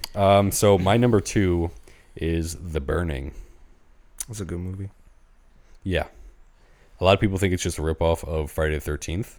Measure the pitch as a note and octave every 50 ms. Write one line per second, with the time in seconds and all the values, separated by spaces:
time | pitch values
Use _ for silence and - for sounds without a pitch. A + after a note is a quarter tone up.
0 | - - - G#2 G2 G2 G2+ G2+ G2+ G2 F#2+ - - G#2 G2 F2+ F#2 F#2+ G#2 A#2
1 | B2+ B2 A2+ G2+ - - - A2 G2 F2+ F2 E2+ E2 D#2+ - - - - - -
2 | - _ - - - E2 E2 E2 D#2+ D#2 D#2 C#2+ D#2+ F2 D2+ D#2 C2+ C#2 D2 E2
3 | F2 E2 C#2+ C2 C#2 D2 - - - - - - - - - _ _ - - -
4 | _ - - - - - A2 G#2+ G2 E2 F#2 F2 F2+ F2+ F#2+ F#2+ G2 G2 - _
5 | - - - _ _ _ _ _ _ _ _ - - _ - - - F#2+ F2+ D#2+
6 | - - - - - - - _ - - _ _ _ _ - _ - _ - -
7 | F2+ F#2 G2+ G2 A#2 G2+ F#2+ F#2 G2+ F#2 F#2 F2 - F2 - - D2+ D#2+ D#2 -
8 | E2+ E2 E2 - - - E2 D#2+ D2+ D2 - - D#2+ D#2 D2+ D2 - D2+ D2+ D2
9 | - - D#2 F2+ - - -